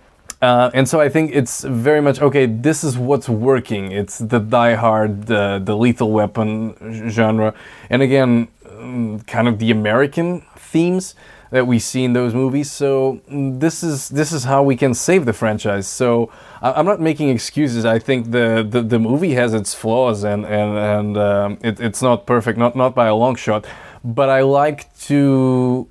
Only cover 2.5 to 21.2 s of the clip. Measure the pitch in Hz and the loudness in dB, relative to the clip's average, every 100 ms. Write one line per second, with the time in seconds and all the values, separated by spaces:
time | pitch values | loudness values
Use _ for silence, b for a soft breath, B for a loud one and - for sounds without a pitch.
2.5 | 110 131 160 151 123 123 139 131 107 123 | 2 0 0 -2 -2 0 -2 0 0 2
3.5 | 131 - 104 95 98 101 - 113 120 107 | 0 0 -6 -4 -6 -6 -8 -2 -2 2
4.5 | 120 117 110 113 110 107 101 107 107 101 | 2 4 2 2 2 0 -2 -2 0 0
5.5 | 98 95 107 120 117 110 110 104 120 110 | -2 -2 0 2 2 0 2 0 -2 -4
6.5 | 110 110 - 110 110 113 107 110 110 107 | -4 -8 -10 -14 -10 -6 0 2 2 0
7.5 | - B B B 123 135 135 127 120 113 | -4 B B B 0 2 4 4 2 0
8.5 | _ - 104 123 123 113 107 - 113 117 | _ -20 -18 -12 -6 -6 -6 -6 -2 0
9.5 | 107 113 110 104 117 143 170 170 180 - | 0 0 2 2 2 0 0 -4 -4 -10
10.5 | - - 165 175 185 185 - B B B | -20 -4 -2 0 0 -4 -14 B B B
11.5 | 127 123 120 - 127 127 123 123 117 131 | -2 2 0 0 -2 0 0 0 0 0
12.5 | 139 143 - 139 135 131 120 - 143 135 | -2 -4 -4 0 0 0 -4 -10 -6 -4
13.5 | 127 160 160 170 143 - 139 156 160 127 | -2 -2 -2 -4 -6 -4 -4 -2 -2 0
14.5 | 135 139 123 135 120 - 185 131 104 110 | 2 2 2 0 0 2 2 2 -2 -2
15.5 | 107 107 101 95 - 123 117 117 B B | -2 -2 -4 -6 -2 0 2 -2 B B
16.5 | B 127 131 170 202 160 151 147 120 - | B -2 0 0 0 -2 0 0 -2 -4
17.5 | 147 147 117 113 113 123 131 117 120 113 | -2 -2 0 0 0 0 -2 0 0 2
18.5 | 113 107 123 113 117 113 139 180 123 123 | 0 0 -2 0 0 2 0 0 0 0
19.5 | 110 98 - 110 117 127 104 104 104 101 | 0 -4 -6 -2 0 2 0 -2 -4 -2
20.5 | 104 104 104 104 104 104 104 | -2 -2 -2 0 0 -2 0